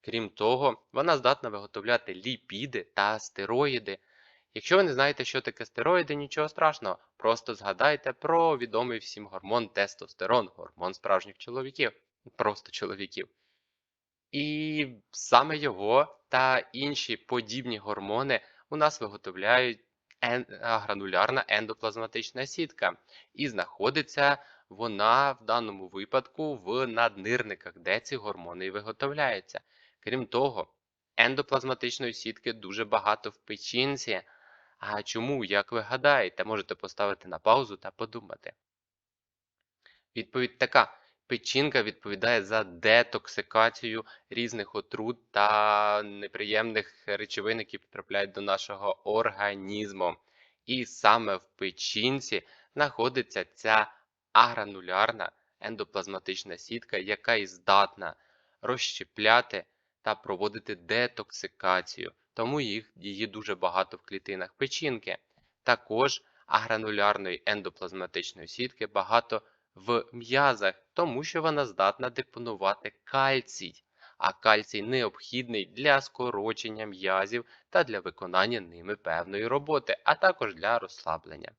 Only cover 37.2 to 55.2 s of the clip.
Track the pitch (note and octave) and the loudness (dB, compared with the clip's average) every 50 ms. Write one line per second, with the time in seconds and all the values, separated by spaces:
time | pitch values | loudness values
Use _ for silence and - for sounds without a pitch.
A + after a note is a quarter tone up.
37.2 | - F#2 E2+ D#2+ _ G#2+ A2+ C3+ C3 G#2+ G2+ - - G2 _ - A2+ A2+ A#2 A#2 | -8 -12 -12 0 _ 6 6 6 4 -2 -10 -12 -14 -16 _ -8 -10 -8 -8 -16
38.2 | G#2 F#2+ - - _ - _ _ _ _ _ _ _ _ _ _ _ _ _ _ | -14 -14 -18 -14 _ -18 _ _ _ _ _ _ _ _ _ _ _ _ _ _
39.2 | _ _ _ _ _ _ _ _ _ _ _ _ _ - _ _ _ _ _ A2+ | _ _ _ _ _ _ _ _ _ _ _ _ _ -20 _ _ _ _ _ -10
40.2 | A2 _ - B2+ B2 A#2+ - _ B2+ - - B2+ A2 - - _ _ _ _ _ | -10 _ -4 -4 -4 -4 -2 _ -2 6 6 6 6 6 0 _ _ _ _ _
41.2 | _ _ B2 A#2 - - - C3 C#3+ D3+ - C3 G#2+ G#2+ G#2 _ - G#2 G2+ G2 | _ _ -6 -6 -4 -2 0 2 2 4 2 2 0 0 -4 _ -8 -8 -4 -2
42.2 | A2 A#2 A#2+ A2+ G2 F#2+ A2 A2 G#2+ F#2 F2 E2+ - G#2+ A2 A#2+ A#2+ - - G#2+ | 2 2 2 2 0 0 0 -2 -2 -2 -10 0 4 6 8 8 6 4 -2 -6
43.2 | _ - - - G2+ _ - A2+ A2 A#2 - - - A2+ A2 A2+ A2 - - - | _ -6 -8 -8 -8 _ 4 4 4 4 2 -2 -8 -6 -6 -8 -8 -10 -20 -20
44.2 | _ _ B2+ A#2+ A#2 A2+ A#2+ A2+ G2+ - - G#2 - _ - A#2 G#2+ A#2 B2 _ | _ _ -6 -4 -4 -4 -4 -6 -8 -6 -6 -8 -6 _ -8 -6 -6 -6 -6 _
45.2 | _ _ - G#2+ G#2 G#2+ G#2+ G#2+ G#2+ G#2+ G#2 G#2 G#2 G#2 G#2 G#2 G#2+ G#2 G2+ G2+ | _ _ 2 4 4 6 6 4 4 4 4 4 4 4 2 0 -2 -4 -10 -12
46.2 | G2+ G2 - G2 G#2 G#2 G#2+ G#2+ A2+ A#2 A2 G#2+ G2+ - _ _ _ - G2+ G2+ | -12 -12 -8 -8 -4 0 0 0 0 0 -2 -4 -4 -4 _ _ _ -6 -6 -6
47.2 | G#2+ - - - G2 A2 A2+ A2+ G#2+ _ - G2 _ _ _ G2 - _ G2 G2+ | -6 -8 -8 -4 -2 -2 -2 -4 -6 _ -12 -16 _ _ _ -18 -10 _ -2 -2
48.2 | G2+ G2 F#2+ G2+ G2+ G2+ G2 F#2+ - - G#2 F#2+ G2+ G2+ F#2+ _ _ G2+ G#2+ A2 | -2 -2 -6 -6 -2 -2 -2 -2 -2 -10 -10 -4 -2 -2 -2 _ _ 0 2 2
49.2 | A2+ G#2+ G2+ G2 G#2 G2+ G2+ G2 F#2+ F#2+ G#2 G#2 G#2+ G2+ G2 F#2+ F#2 F2 E2 _ | 2 0 -2 -2 -2 -2 -2 -4 -8 -6 -6 -6 -6 -6 -4 -2 -2 -2 -2 _
50.2 | _ _ _ _ _ _ _ _ _ - B2 B2+ A#2+ - - - - G#2+ G#2+ A#2 | _ _ _ _ _ _ _ _ _ -6 -4 -4 -4 -8 -10 6 8 8 8 8
51.2 | A2+ G#2 G2 F#2 _ _ _ _ G2 F#2+ F2 - - - - G#2+ G#2+ B2+ C3+ C3+ | 4 0 -2 -4 _ _ _ _ -8 -8 -6 -6 -6 -4 -2 0 0 0 0 -2
52.2 | - - A2 F2+ - _ - _ _ _ _ C#3+ D3 C#3+ - - A2+ B2+ B2+ B2+ | -4 -4 -6 -6 -6 _ -20 _ _ _ _ -2 -2 -2 0 0 0 0 0 -2
53.2 | B2 _ - G2 F2+ _ _ - - A2 A2 A2 G#2+ - - _ _ _ _ _ | -4 _ -6 -6 -6 _ _ -6 2 4 4 4 4 2 -6 _ _ _ _ _
54.2 | _ _ _ G#2+ A#2 A#2+ A#2 A2+ G#2 G#2 G2+ F#2+ F2+ F2+ F#2 F#2+ G#2+ A2+ A2+ G#2+ | _ _ _ 8 8 8 4 -4 -6 -6 -10 -12 -6 0 2 4 4 4 2 -4